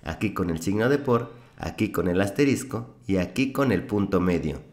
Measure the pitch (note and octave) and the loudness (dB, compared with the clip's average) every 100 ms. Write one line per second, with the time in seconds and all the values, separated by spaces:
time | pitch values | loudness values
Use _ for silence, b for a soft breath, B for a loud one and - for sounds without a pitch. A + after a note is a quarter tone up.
0 | - E2+ A2 F#2 F2 D#2+ F2+ G2+ A#2 C#3+ | -8 -4 -2 -2 -2 -2 -2 0 2 2
1 | C#3 A#2 A#2+ B B - D#2+ - A2 - | 2 0 0 B B -10 -10 -2 -2 0
2 | F2 F2 G2+ - C#3+ A#2 - A2 A#2+ - | 0 2 0 2 2 2 -2 -8 -8 -16
3 | - F#2+ F2+ - C3+ - - F#2 - G#2 | -2 0 0 0 -2 0 2 2 0 -2
4 | G2 F#2 F2+ E2+ D#2+ C#2 - | 2 2 2 2 0 -6 -12